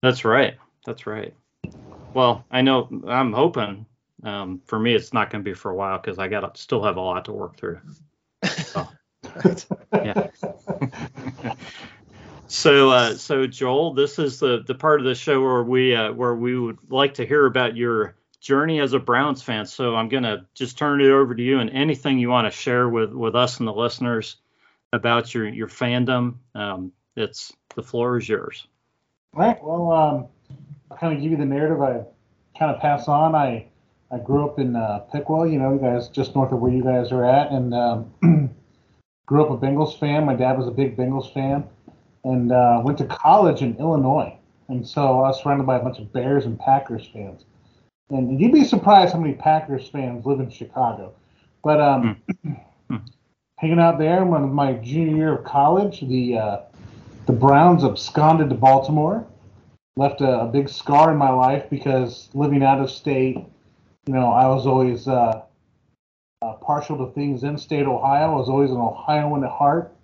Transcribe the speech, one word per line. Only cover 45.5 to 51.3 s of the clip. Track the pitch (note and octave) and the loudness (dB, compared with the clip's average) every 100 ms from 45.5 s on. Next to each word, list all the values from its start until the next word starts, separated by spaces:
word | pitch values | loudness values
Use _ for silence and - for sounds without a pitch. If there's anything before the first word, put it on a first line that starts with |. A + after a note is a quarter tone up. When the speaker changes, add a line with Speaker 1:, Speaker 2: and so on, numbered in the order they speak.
| C#3 C3 | -2 0
Speaker 3:
by | B2+ | -2
a | |
bunch | A#2 - | -2 -8
of | G#2+ | -10
Bears | C3 B2+ C#3+ | -6 0 0
and | A#2 A2+ | -2 -6
Packers | - C3+ - A2+ - | 0 0 0 -12 -12
fans. | A2 G2+ F2+ _ _ _ _ _ _ _ | -16 -16 -16 _ _ _ _ _ _ _
And | C#3 B2 C3+ | -4 -2 2
you'd | G#3+ | 4
be | D#4 | 6
surprised | B3+ G#3+ - G3+ F3+ | 6 4 6 8 6
how | E3 | 2
many | D#3 | -2
Packers | B2+ D#3 D#3 D#3 C3+ - | -2 0 0 0 -8 -8
fans | C#3+ C3 A#2+ A#2 | -8 -8 -6 -4
live | C3+ | -2
in | B2 | -4
Chicago. | - A#2 - B2 A2 F#2 - _ | -10 -14 -2 -2 -2 -14 -20 _